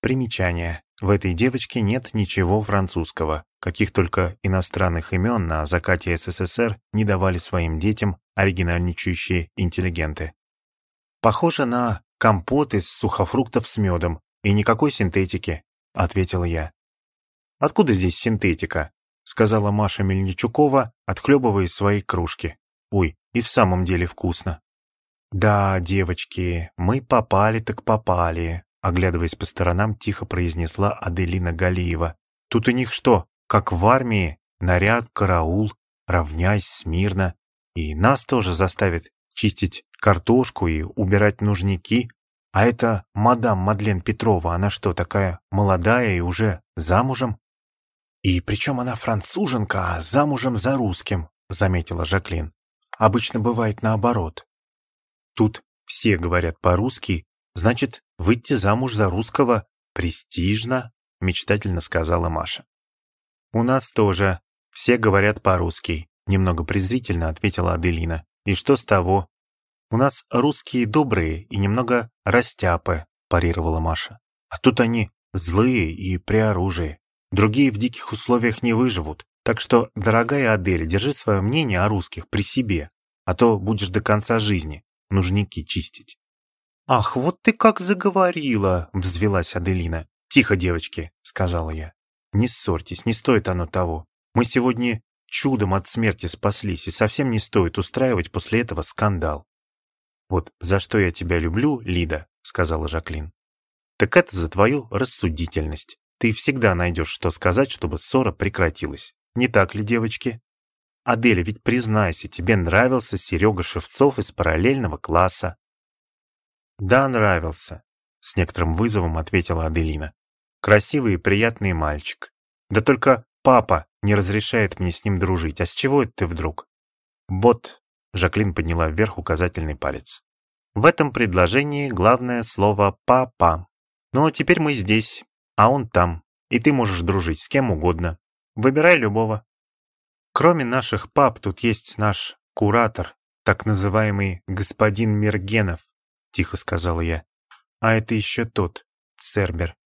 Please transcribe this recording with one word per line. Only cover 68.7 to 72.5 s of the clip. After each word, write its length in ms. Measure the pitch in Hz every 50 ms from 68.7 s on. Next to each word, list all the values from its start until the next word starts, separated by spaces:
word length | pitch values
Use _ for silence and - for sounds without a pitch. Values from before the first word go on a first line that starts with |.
| 139
с 100 | 127 -
того? 420 | - 107 98 87 87 95 98 92 _ _ _ _ _ _ _ _ _ _ _ _ _
У 80 | - 117
нас 280 | 131 139 - - - _
русские 560 | - 120 123 147 143 - - - - 127 120
добрые 580 | 107 104 151 151 131 113 95 82 80 80 85 -
и 140 | _ - 101
немного 540 | 98 98 104 117 127 117 123 120 113 117 _ _ _
растяпы», 800 | 104 101 123 120 -